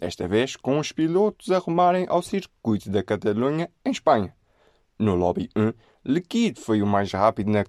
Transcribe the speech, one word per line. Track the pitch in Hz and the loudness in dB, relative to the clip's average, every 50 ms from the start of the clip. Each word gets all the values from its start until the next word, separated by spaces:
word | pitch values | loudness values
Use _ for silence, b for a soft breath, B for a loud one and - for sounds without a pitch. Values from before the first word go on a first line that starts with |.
desta | 85 90 - - 95 | -10 -10 -8 -6 -4
vez | 87 101 113 123 131 - | 0 0 0 0 0 -4
com | - - 127 135 151 | -6 -4 -2 -2 -2
os | 151 - | -2 -4
pilotos | - - 156 160 170 190 208 214 202 - - - | -4 -2 -2 0 2 2 2 0 -2 -6 -4 -2
a | 185 185 | -2 0
rumarem | - - 165 175 180 175 180 185 180 - | 0 0 0 2 4 4 4 2 0 0
ao | - 175 | -2 -2
circuito | 175 - - 196 - - _ _ - 117 107 95 - 95 | -2 -2 -4 -6 -6 -8 _ _ -2 -2 -2 -2 -2 -2
da | 98 101 | -2 -2
Catalunha, | 92 - 110 92 - 110 101 107 123 139 151 160 170 - - _ _ | 0 0 -4 -2 0 -2 0 0 0 0 -2 -2 -4 -6 -10 _ _
em | 262 | -6
Espanha. | 254 - - 160 139 113 98 90 - _ _ _ _ _ _ _ _ _ _ _ _ _ | -6 0 2 2 2 2 2 -4 -8 _ _ _ _ _ _ _ _ _ _ _ _ _
No | 107 104 92 | 0 0 2
Lobby | 87 90 87 87 - - - - | 2 2 0 0 -2 -6 -4 -2
um, | 107 107 110 - b b b b b b | -2 0 0 -2 b b b b b b
Liquid | 117 139 175 180 - - 226 233 202 127 - | -2 -2 -2 -2 -2 -2 0 0 0 -2 -4
foi | - - 110 107 | -4 0 0 2
o | 101 | 2
mais | 104 101 101 98 95 | 2 2 0 0 -2
rápido | - 95 101 113 110 - 101 104 | 0 2 2 2 2 2 -2 0
na | 104 104 98 | 0 0 0